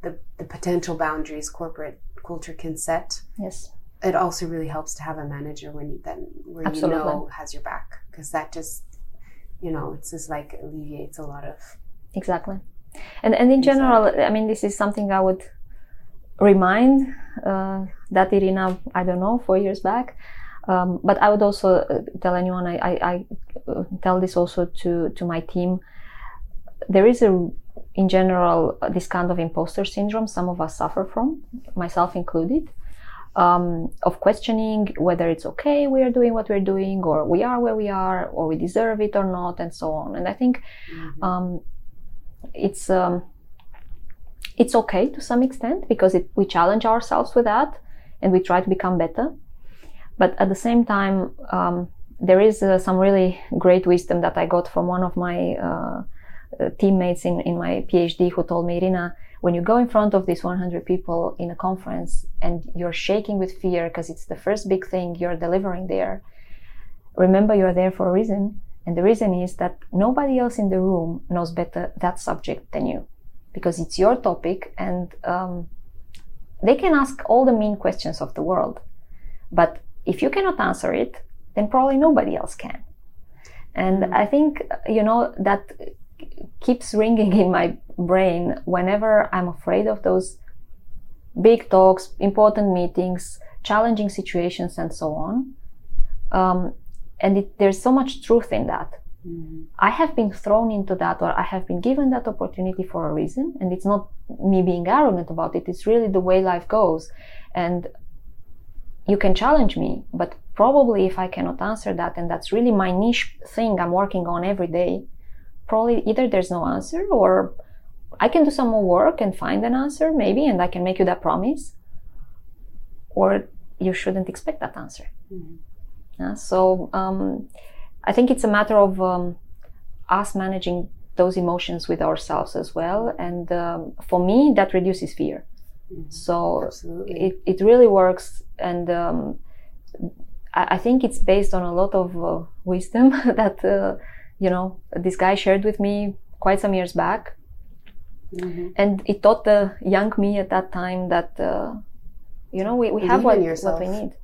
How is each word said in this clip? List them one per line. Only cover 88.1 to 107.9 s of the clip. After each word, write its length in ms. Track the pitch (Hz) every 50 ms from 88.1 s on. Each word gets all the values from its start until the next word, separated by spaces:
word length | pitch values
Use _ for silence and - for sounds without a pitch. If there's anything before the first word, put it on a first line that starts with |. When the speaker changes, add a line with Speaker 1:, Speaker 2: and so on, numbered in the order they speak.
| 185 190 190 185 170 170 175 175 - - -
Speaker 2:
whenever 600 | - 180 180 180 185 202 208 214 220 214 208 - -
I'm 160 | - 185 180 175
afraid 380 | 170 - - 175 180 196 214
of 160 | 220 214 202
those 360 | - 185 185 185 185 - - - - - - - - - - - - - - - - - - - - - - -
big 280 | 180 220 233 226 - -
talks, 440 | - 190 190 190 190 185 - - - -
important 540 | 185 202 196 214 214 214 208 214 208 202
meetings, 680 | 185 180 180 175 - - 180 180 180 180 - - - - - - - -
challenging 460 | - - 208 214 226 233 226 208 208 196
situations, 680 | - - 185 - - 175 170 180 175 - 175 180 - -
and 140 | 165 165
so 220 | - - 165 156 151
on. 400 | 151 156 170 214 254 262 262 - - - - - - - - - - - - - - - -
Um, 420 | - 185 185 185 185 180 180 - - - - - - - - - - -
and 180 | - 196 196 202
it, 200 | 196 - - -
there's 220 | 202 196 196 196
so 100 | - 254
much 300 | 262 269 254 262 - -
truth 300 | - - 226 233 233 -
in 140 | - - -
that. 240 | - - - - - - - - - - - -
Speaker 1:
Mm-hmm. 360 | 175 170 170 160 156 160 160 - - - -
Speaker 2:
I 120 | 190 202
have 240 | 240 - 330 320 -
been 160 | 247 220 202
thrown 380 | 190 - - 208 208 220 233 226
into 240 | 214 202 196 - 190
that, 260 | 185 170 170 170 -
or 80 | 180 170 - -
I 40 |
have 240 | 180 185 196 190 -
been 140 | - 180 175
given 300 | 180 240 269 285 285 262
that 180 | 254 240 - 226
opportunity 560 | 214 - 185 180 - - 185 190 185 190 180
for 240 | - - 175 165 151
a 40 |
reason. 420 | 151 151 156 160 - 254 277 339 - -
And 120 | 196 180
it's 140 | 180 185 -
not 220 | 196 208 202 - - - - - - - -
me 220 | - 190 196 185
being 240 | 185 180 175 175 175
arrogant 440 | 175 220 277 302 262 196 175 170 -
about 240 | 170 165 165 160 -
it. 120 | 175 185 -
It's 180 | 175 - -
really 220 | 208 220 240 226 208
the 120 | 196 190
way 220 | 180 185 185 190
life 240 | 190 185 175 175 - -
goes. 420 | - 220 214 170 160 160 165 - - - - - - - - - -
And 340 | 180 175 170 175 175 175 -